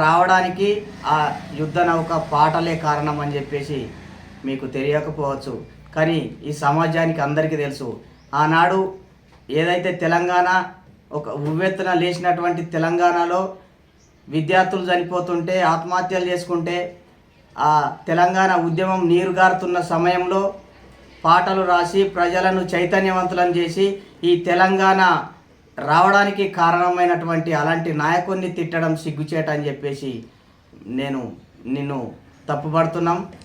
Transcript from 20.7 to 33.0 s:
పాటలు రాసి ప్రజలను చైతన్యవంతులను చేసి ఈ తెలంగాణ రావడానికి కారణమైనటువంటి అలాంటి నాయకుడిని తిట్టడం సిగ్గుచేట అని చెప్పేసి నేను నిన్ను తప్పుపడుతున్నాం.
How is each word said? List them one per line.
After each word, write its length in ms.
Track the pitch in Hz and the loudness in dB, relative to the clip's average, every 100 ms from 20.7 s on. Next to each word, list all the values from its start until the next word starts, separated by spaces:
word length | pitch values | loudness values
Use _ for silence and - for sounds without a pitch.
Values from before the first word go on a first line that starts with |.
| - - - - - | -20 -20 -20 -20 -4
పాటలు 380 | 165 180 196 190 | 4 4 4 0
రాసి 400 | 180 180 190 196 | 2 2 2 2
ప్రజలను 560 | 196 175 175 180 185 190 | 0 2 0 2 2 0
చైతన్యవంతులను 880 | 175 175 180 196 190 185 180 180 175 | 0 0 0 2 2 0 0 2 2
చేసి 480 | 175 165 180 196 196 - - | 2 0 0 0 0 -12 -4
ఈ 120 | 170 175 | 0 2
తెలంగాణ 640 | 175 175 185 190 190 190 185 160 - - _ _ _ - | 2 2 4 4 4 4 4 2 -2 -16 _ _ _ -8
రావడానికి 720 | 139 160 190 196 202 196 185 | 0 4 6 4 2 0 -2
కారణమైనటువంటి 1040 | 175 165 175 180 180 175 170 165 165 165 | 2 2 4 2 2 2 2 -2 -2 -2
అలాంటి 400 | 151 151 165 165 | 0 0 0 -2
నాయకుడిని 580 | 151 151 175 185 190 180 | -2 0 0 0 -4 -4
తిట్టడం 440 | 170 165 165 165 156 | -6 -4 -2 -2 -2
సిగ్గుచేట 540 | 160 143 151 147 156 | -4 -6 -4 -4 -2
అని 160 | 147 147 | -2 -4
చెప్పేసి 580 | 131 143 139 135 113 113 _ _ _ _ - 101 | -6 -8 -8 -8 -10 -12 _ _ _ _ -20 -10
నేను 460 | 127 139 135 117 - - - 120 | -6 -4 -6 -8 -12 -20 -16 -8
నిన్ను 460 | 143 139 139 113 - - - - | -6 -4 -6 -8 -14 -20 -16 -6
తప్పుపడుతున్నాం. 840 | 147 156 160 165 175 | -6 -2 0 0 0